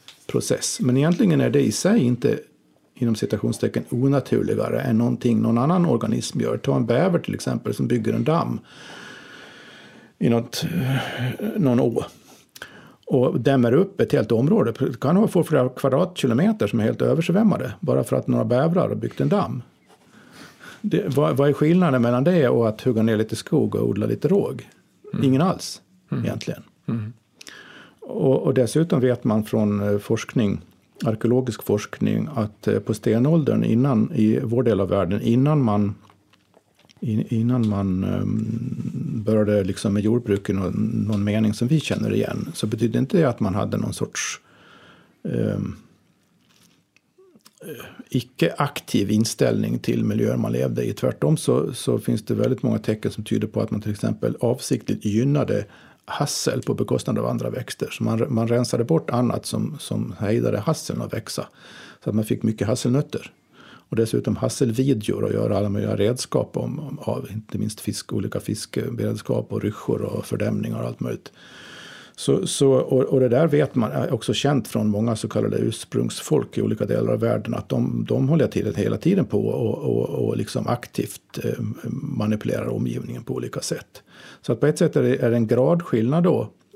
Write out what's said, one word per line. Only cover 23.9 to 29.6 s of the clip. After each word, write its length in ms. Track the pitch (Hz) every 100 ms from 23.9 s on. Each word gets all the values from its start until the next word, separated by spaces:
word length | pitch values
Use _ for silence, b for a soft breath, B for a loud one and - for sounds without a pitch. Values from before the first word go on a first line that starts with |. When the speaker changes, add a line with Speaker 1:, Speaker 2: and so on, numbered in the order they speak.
| 104 110
Speaker 1:
lite 220 | 113 147
råg? 400 | 196 - - - _ _ _ -
Speaker 2:
Mm. 120 | -
Speaker 1:
Ingen 180 | 139 131
alls, 400 | 180 - - - _ _ _
Speaker 2:
Mm. 140 | 131
Speaker 1:
egentligen. 380 | 107 110 - - - _ -
Speaker 2:
Mm. 260 | 113 107 - _ _ B B B B B B
Speaker 1:
Och, 420 | - - 151 135
och 120 | 170
dessutom 460 | 127 120 151 165 147
vet 240 | 123 117
man 200 | 123 110
från, 360 | 107 113